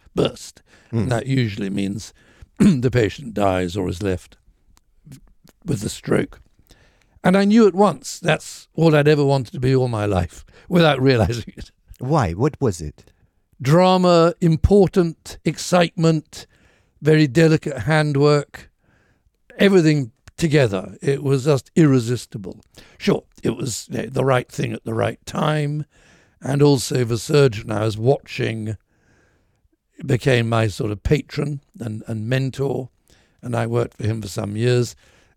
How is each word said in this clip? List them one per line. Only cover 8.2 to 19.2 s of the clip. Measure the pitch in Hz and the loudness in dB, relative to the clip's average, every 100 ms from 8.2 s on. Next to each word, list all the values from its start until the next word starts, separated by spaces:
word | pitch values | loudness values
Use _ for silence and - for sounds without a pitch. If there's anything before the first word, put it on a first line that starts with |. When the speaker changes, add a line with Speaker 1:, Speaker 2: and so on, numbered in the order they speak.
| 170 156 - - - | -2 -2 -4 -20 -12
Speaker 1:
all | - 165 | 2 4
I'd | 151 147 | 4 4
ever | 151 | 2
wanted | 139 139 120 | 2 0 -4
to | - | -4
be | 127 | 0
all | 131 127 | 0 0
my | 110 104 | -2 -2
life, | 92 85 - - _ - | -2 -2 -8 -20 _ -2
without | 175 160 135 | 2 4 4
realizing | 135 123 95 117 - - | 4 4 2 -2 -10 -16
it. | - _ _ - | -20 _ _ -12
Speaker 2:
Why? | 123 156 95 | -2 0 0
What | 85 147 - | 0 -2 0
was | 131 87 | -4 -4
it? | 73 - _ _ _ _ _ _ | -10 -14 _ _ _ _ _ _
Speaker 1:
Drama, | 123 165 185 185 180 170 165 - | 2 4 4 4 4 4 4 2
important, | 170 160 - 202 180 190 170 - - - | 0 2 4 4 4 2 0 -4 -16 -8
excitement, | 170 147 - 180 175 - 165 160 - - - _ _ _ _ _ | -6 -6 -2 0 0 2 2 2 -4 -16 -20 _ _ _ _ _
very | 143 156 147 | 2 4 4
delicate | 120 160 156 156 131 | 4 4 2 -2 -6
handwork, | 123 156 151 139 147 147 - - - _ _ _ _ _ | -2 0 0 2 4 2 -2 -14 -20 _ _ _ _ _